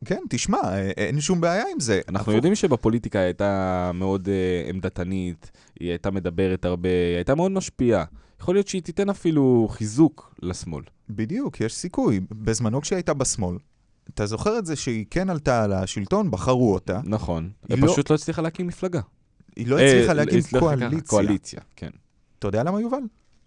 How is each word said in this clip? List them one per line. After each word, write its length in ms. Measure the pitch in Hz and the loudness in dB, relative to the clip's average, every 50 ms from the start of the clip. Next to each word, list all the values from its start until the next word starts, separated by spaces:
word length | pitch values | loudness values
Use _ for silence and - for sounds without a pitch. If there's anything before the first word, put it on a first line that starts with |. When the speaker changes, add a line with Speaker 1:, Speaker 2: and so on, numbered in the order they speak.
| - | -6
Speaker 1:
כן, 140 | - 180 349 381 262 | -6 -4 -4 -4 -4
תשמע, 280 | - 123 - - 208 381 339 | -4 -4 0 0 0 0 0
אה, 260 | 113 90 98 98 98 95 - | 0 0 -2 -2 -2 -2 -2
אין 240 | 101 85 131 147 | -2 -2 -2 -2
שום 200 | 147 - 190 175 | 0 0 0 2
בעיה 220 | 165 170 170 196 240 392 381 | 2 2 0 0 -2 -4 -4
עם 60 | 311 | -4
זה. 220 | 156 113 107 92 - - | -2 0 0 0 0 -2
Speaker 2:
אנחנו 120 | 90 98 | -4 -4
Speaker 1:
הפוך. 140 | 95 110 107 | -2 2 2
Speaker 2:
יודעים 200 | 107 123 170 202 | 4 4 4 2
שבפוליטיקה 640 | - - 180 135 113 - 113 110 117 110 110 - 104 | 2 2 2 2 2 2 2 0 0 -2 -2 0 0
היא 60 | 92 | 0
הייתה 640 | 90 90 - 101 101 98 95 95 92 92 90 90 90 87 | 0 0 0 0 0 0 0 0 0 0 0 -2 -2 -2
מאוד, 360 | 90 92 95 95 98 92 95 | -2 0 0 0 0 0 0
אה, 400 | 98 95 92 92 90 87 76 60 | 0 0 0 0 0 -2 -2 -4
עמדתנית, 800 | 87 95 87 92 - - 90 90 95 95 90 90 87 80 - - - _ _ _ _ - | -6 -4 -6 -6 -4 -4 -6 -4 -4 -4 -4 -6 -8 -10 -14 -20 -20 _ _ _ _ -8
היא 100 | 82 87 | -6 -4
הייתה 220 | 85 85 - 101 | -4 -4 -4 -4
מדברת 540 | 95 98 87 90 85 85 98 92 92 87 - | -4 -2 -4 -2 0 0 0 0 0 0 -2
הרבה, 240 | 90 90 87 87 92 | -2 -2 -2 0 0
היא 260 | 90 90 87 87 87 | 2 2 2 2 0
הייתה 200 | 87 90 - 131 | 0 0 0 0
מאוד 160 | 156 175 190 | 2 2 0
משפיעה. 520 | 196 190 175 - - - 131 120 113 95 80 - - - - _ _ _ | 0 -2 -4 -6 -4 0 2 2 2 2 0 -2 -8 -16 -20 _ _ _
יכול 140 | - - 180 | -4 0 0
להיות 120 | 202 196 - | 0 0 0
שהיא 140 | - 190 | -4 -6
תיתן 280 | 170 - 165 - 202 196 | -8 -6 -4 -2 -2 -2
אפילו 580 | 202 - - 175 160 147 139 131 127 120 113 104 | -2 -2 0 0 2 4 4 6 6 6 4 2
חיזוק 640 | - - 110 107 104 127 160 151 - - - - _ - | 0 -4 -6 -4 4 6 6 6 6 0 -10 -20 _ -12
לשמאל. 420 | - 87 90 - - 85 80 71 - - _ _ _ - | -8 -8 -8 -8 -8 -10 -10 -10 -12 -14 _ _ _ -12
Speaker 1:
בדיוק, 520 | 107 98 110 113 165 233 285 247 - - | -6 -6 -4 -4 -4 -4 -4 -6 -4 -4
יש 140 | - 214 - | -4 -4 -4
סיכוי. 440 | - - 180 - - 269 208 117 95 92 - | -6 -10 -6 -4 0 2 2 2 0 -2 -4
בזמנו 500 | 104 107 110 113 113 107 117 110 110 135 | -8 -6 -4 -2 -2 0 0 -2 -2 -2
כשהיא 140 | 147 - 202 185 | -2 -2 -4 -2
הייתה 160 | 175 175 156 | -2 -2 -2
בשמאל, 440 | 139 - - - - 101 90 87 87 - _ _ _ _ _ _ _ _ - | 0 -2 -2 -2 -2 -4 -4 -4 -6 -10 _ _ _ _ _ _ _ _ -12
אתה 160 | - - 107 | -6 -4 -4
זוכר 320 | 101 110 110 - 208 214 240 | -4 -4 -2 -2 -2 -2 -2
את 60 | 208 | -2
זה 100 | 160 156 | -4 -6
שהיא 300 | 135 - 139 120 110 104 - | -4 -4 -4 -4 -4 -6 -4
כן 200 | - 165 185 190 | -4 -2 -2 -2
עלתה 340 | 180 156 147 151 127 117 110 | -2 -2 0 0 2 2 2
על 100 | 101 98 | 2 0
השלטון, 580 | 95 95 95 - 107 101 95 - 202 214 175 | -2 -2 -4 -4 -6 -4 -2 0 0 0 0
בחרו 420 | 107 92 82 - 131 123 127 113 95 | -2 -2 0 0 2 4 4 4 4
אותה. 260 | 90 - - 92 92 - | 2 0 -4 -4 -4 -4
Speaker 2:
נכון. 460 | - 104 107 - - 87 82 82 90 107 - - - | -4 -4 -4 -2 -4 -4 -4 -6 -8 -12 -14 -6 -4
Speaker 1:
היא 60 | - | 0
Speaker 2:
היא 80 | 123 139 | 4 4
Speaker 1:
לא 80 | 160 | 4
Speaker 2:
פשוט 180 | 180 - 143 - | 4 2 2 2
לא 60 | 151 | 0
הצליחה 260 | 151 - - 160 175 | 0 0 -4 -6 -4
להקים 260 | 160 165 160 - 185 175 | -6 -6 -6 -6 -8 -8
מפלגה. 340 | 165 - - 185 175 156 98 - _ _ _ _ _ _ _ - _ | -6 -6 -6 -4 -4 -4 -6 -8 _ _ _ _ _ _ _ -20 _
Speaker 1:
היא 120 | - 113 120 | -8 -2 0
לא 120 | 131 135 | 4 6
הצליחה 280 | 135 139 131 123 120 110 | 8 8 8 8 6 6
Speaker 2:
אה, 40 | 165 | 4
Speaker 1:
להקים 280 | 147 147 - 180 180 | 2 2 4 2 2
Speaker 2:
סליחה, 180 | 160 - - 127 165 | 2 2 2 2 4
Speaker 1:
קואליציה. 360 | 160 147 131 123 120 143 160 - - | 4 2 2 0 0 -2 -4 -2 2
Speaker 2:
קואליציה, 500 | - 104 98 104 104 95 - - - - - - _ | 2 4 4 4 2 0 -2 -8 -14 -16 -18 -20 _
כן. 140 | - - 80 - - _ _ _ _ _ _ _ _ | -14 -14 -14 -14 -16 _ _ _ _ _ _ _ _
Speaker 1:
אתה 80 | - 104 | -6 -2
יודע 160 | 98 107 127 | 0 0 0
למה, 180 | 165 190 208 | 0 -2 -2
יובל? 160 | 226 233 240 277 269 214 - _ _ _ _ _ _ | -2 -4 -4 -6 -6 -8 -12 _ _ _ _ _ _